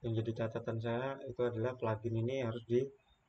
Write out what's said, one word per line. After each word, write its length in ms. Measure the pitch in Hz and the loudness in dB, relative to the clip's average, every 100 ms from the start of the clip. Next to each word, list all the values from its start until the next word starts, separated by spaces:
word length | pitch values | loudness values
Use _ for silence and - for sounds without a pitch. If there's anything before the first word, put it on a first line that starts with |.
yang 80 | 117 113 | -2 0
jadi 220 | 113 113 | 0 0
catatan 340 | 113 117 117 113 | -2 -2 -4 -2
saya 360 | 117 120 131 135 135 | 0 0 -2 -4 -6
itu 120 | 123 | 0
adalah 300 | 123 110 123 | 0 2 0
plugin 460 | 127 110 110 117 113 | 0 0 0 0 0
ini 240 | 117 135 | 2 2
harus 200 | 120 117 | 0 -2
di 200 | 117 120 139 - _ _ | 2 2 2 -4 _ _